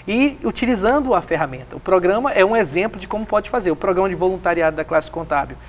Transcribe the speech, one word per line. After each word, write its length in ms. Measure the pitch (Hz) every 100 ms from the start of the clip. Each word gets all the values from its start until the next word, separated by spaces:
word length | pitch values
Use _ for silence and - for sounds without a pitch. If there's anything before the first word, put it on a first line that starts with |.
| -
e 300 | 226 285 277
utilizando 720 | 226 - 247 220 214 285 262
a 80 | 196
ferramenta. 540 | - 156 143 131 127 -
O 60 |
programa 500 | - 185 180 208 269
é 140 | - 190
um 100 | 226
exemplo 420 | 165 160 214 196
de 80 | -
como 200 | 208 220
pode 240 | 208 -
fazer. 200 | 247 180
O 60 | 151
programa 320 | 190 180 190
de 80 | 165
voluntariado 600 | 185 185 180 170 160 156
da 80 | 156
classe 260 | 160 156
contábil, 460 | 160 160 143 135 131